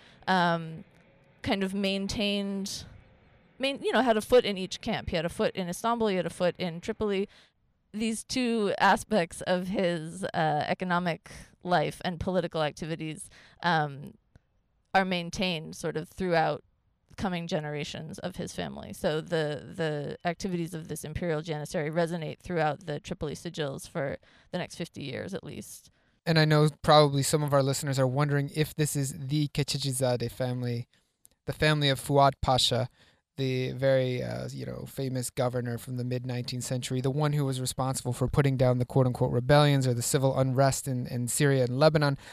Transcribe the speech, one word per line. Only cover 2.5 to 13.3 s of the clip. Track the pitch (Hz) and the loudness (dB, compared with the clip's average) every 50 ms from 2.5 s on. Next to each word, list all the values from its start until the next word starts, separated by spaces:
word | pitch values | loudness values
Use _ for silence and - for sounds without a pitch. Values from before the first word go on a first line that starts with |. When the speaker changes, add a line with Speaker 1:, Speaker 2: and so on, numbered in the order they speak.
| 196 196 196 196 - - - - - - - - _ _ _ _ _ _ _ _ _ - | -4 -6 -6 -6 -8 -10 -12 -14 -18 -20 -20 -20 _ _ _ _ _ _ _ _ _ -4
Speaker 1:
main-, | 254 269 277 - - | -4 -4 -4 -2 -2
you | 415 - | 0 2
know, | 220 | 4
had | 262 247 226 | 4 4 2
a | 214 | 2
foot | 202 - 247 247 - | 2 6 6 6 6
in | - 202 185 | 6 2 -4
each | 190 180 - - | -4 -6 -8 -8
camp. | - - - 135 - - | -6 -4 -4 -4 -4 -4
He | - | -2
had | 165 160 | -2 -2
a | 170 | -2
foot | - - 220 - - | -2 0 0 0 0
in | - 180 170 | -2 -4 -4
Istanbul, | 180 - - 226 233 240 226 214 | -4 -4 -2 -2 0 0 0 0
he | 190 | 0
had | 185 170 | 0 -2
a | 170 | -2
foot | - - 180 175 - - | -2 0 0 0 0 0
in | 180 175 160 170 | -4 -6 -6 -6
Tripoli. | - - 214 - 220 208 202 190 196 - - - - _ _ _ _ _ _ _ _ _ - | -6 -8 -6 -2 -2 -2 0 0 -2 -4 -6 -14 -20 _ _ _ _ _ _ _ _ _ -8
These | 208 226 220 226 - - | -4 -2 -2 -2 -4 -6
two | - - 269 254 233 233 226 208 190 - - | -6 -2 -2 0 0 0 0 0 0 0 2
aspects | - 196 196 220 - - 214 208 170 165 - - - | 4 4 4 4 2 0 0 0 0 0 -4 -6 -4
of | - 185 180 185 185 | -2 0 0 0 -2
his, | 196 208 190 175 175 165 156 165 170 185 196 | -2 0 0 0 0 -2 -4 -8 -8 -8 -8
uh, | - - - 160 156 147 151 - | -4 -2 0 0 0 0 0 0
economic | - - - 190 180 175 175 180 175 156 - - - - - - - _ _ - | -2 -4 -4 -2 -2 0 0 0 0 -4 -4 -8 -16 -18 -18 -20 -20 _ _ -4
life | 180 180 160 151 147 - - - | 0 2 2 2 0 -4 -6 -6
and | 185 180 160 | -6 -6 -6
political | - 196 180 185 160 170 - 160 156 | -4 -2 -2 -2 -2 -2 -2 -2 -2
activities, | 147 139 - 180 156 165 156 160 156 156 - - - | -2 -4 -6 -8 -8 -8 -6 -8 -10 -10 -12 -14 -18